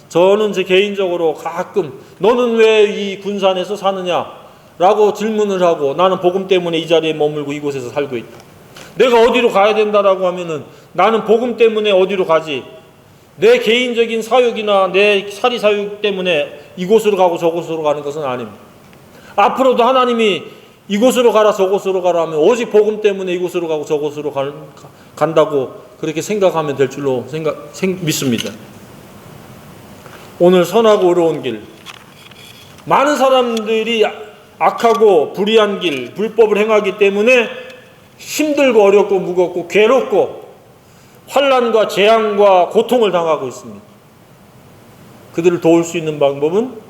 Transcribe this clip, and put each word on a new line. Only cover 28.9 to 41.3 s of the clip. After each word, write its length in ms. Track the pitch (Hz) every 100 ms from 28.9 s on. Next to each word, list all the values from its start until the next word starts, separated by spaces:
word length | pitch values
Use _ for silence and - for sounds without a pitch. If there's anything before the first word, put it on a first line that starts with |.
| - - - - - - - - - - - - - - -
오늘 260 | 180 185 175
선하고 420 | 214 220 208 180
의로운 320 | 175 165 151
길, 200 | 131 107 - - - - - - - - - - - - -
많은 300 | 202 285 277
사람들이 880 | 262 262 240 226 214 220 220 226 202 - - - - -
악하고 720 | 165 - 226 208 214 170 135
불의한 460 | - 208 220 208 190
길, 340 | 175 135 120
불법을 440 | 156 220 220 214 202
행하기 400 | 214 214 196 185
때문에 520 | 202 196 226 254 214 - - - - - _ -
힘들고 640 | - - 302 285 269 226
어렵고 360 | 196 202 190 190
무겁고 480 | 170 180 175 - 165
괴롭고 760 | 190 214 262 - 190 127 - - - _ _ _ - _ -
환난과 600 | -